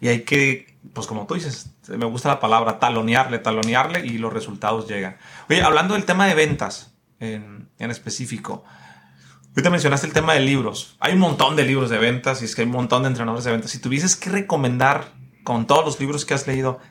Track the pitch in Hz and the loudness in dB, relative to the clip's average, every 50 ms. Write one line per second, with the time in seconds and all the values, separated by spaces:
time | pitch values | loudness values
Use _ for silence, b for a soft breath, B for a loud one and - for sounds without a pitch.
0 | 120 120 120 117 - - 143 143 139 135 131 131 - _ _ _ - - - 113 | 0 0 0 0 0 0 2 2 4 2 0 -2 -6 _ _ _ -20 -16 -12 -12
1 | 107 - 110 104 104 - 165 175 156 143 123 - - - - _ _ - - 117 | -10 -8 -8 -8 -6 -6 -6 -6 -6 -8 -10 -12 -14 -18 -20 _ _ -12 -8 -4
2 | 120 113 113 123 - 143 135 - 120 107 113 113 117 113 107 - 120 120 117 113 | -4 -4 -4 -2 0 0 0 0 2 4 4 4 4 2 0 2 2 2 2 2
3 | 110 113 120 131 131 123 120 110 - 113 110 110 110 113 117 131 143 165 170 175 | 0 2 2 2 2 2 -2 -4 -2 0 0 0 0 0 2 2 2 0 -2 -4
4 | 156 120 117 113 113 110 107 110 107 110 101 95 110 107 110 110 104 107 104 101 | -4 -4 -6 -4 -4 -4 -6 -6 -8 -8 -10 -6 -2 -2 -2 -2 -4 -6 -6 -6
5 | 95 92 - B B B B B B B 156 170 170 156 151 151 170 190 208 202 | -6 -8 -10 B B B B B B B 2 4 4 4 4 4 2 2 0 -2
6 | 196 - 180 185 196 190 165 151 143 151 139 - 104 95 - - - - _ _ | 0 0 2 4 4 4 4 4 2 2 2 -2 -4 -6 -8 -10 -16 -20 _ _
7 | _ _ _ - 113 110 110 107 107 104 104 110 - - _ - 117 117 117 - | _ _ _ -12 -10 -10 -10 -10 -12 -16 -18 -20 -20 -20 _ -10 -8 -8 -8 -8
8 | - 110 - - 123 - 123 - - - 98 - - B B B B B B B | -10 -10 -8 -8 -8 -8 -8 -10 -10 -10 -12 -12 -14 B B B B B B B
9 | B B B B B B B B B B - 139 139 175 180 165 143 143 139 135 | B B B B B B B B B B -2 0 2 2 2 4 4 2 2 2
10 | - 160 - 160 160 160 156 139 135 135 139 135 110 107 98 - - - - - | -2 0 0 2 4 4 4 4 4 4 2 2 0 -2 -4 -8 -12 -14 -8 -2
11 | - 147 185 190 185 165 135 147 139 139 156 147 135 131 135 135 127 113 117 107 | 0 2 4 4 4 4 4 2 2 2 4 2 2 2 2 0 0 0 0 2
12 | 113 120 123 127 - 135 131 113 113 107 - 120 113 120 123 127 123 117 123 127 | 2 2 0 0 0 -2 -2 -2 -4 -6 -4 -2 -2 0 0 -2 0 0 0 2
13 | 135 131 127 117 117 113 113 120 120 123 117 113 113 - - 123 - 123 135 143 | 2 0 -2 -2 -2 -4 -4 -4 -2 -2 -2 -2 -4 -6 -8 -6 -4 -2 -2 0
14 | 180 180 - - - 180 202 202 196 - 170 147 131 123 123 123 131 135 143 - | 0 0 0 -2 -2 -4 -4 -4 -2 0 0 0 0 0 0 2 2 2 2 0
15 | - - - - - - _ _ - - 120 113 113 - 143 156 156 151 143 - | -4 -10 -18 -20 -20 -20 _ _ -6 -2 -2 0 2 4 4 4 4 2 -2 -4
16 | 139 139 147 143 - - 143 135 - 139 131 131 131 131 123 B B B | -4 -4 -4 -4 -2 -2 -2 -2 -2 -2 -2 0 0 -2 -2 B B B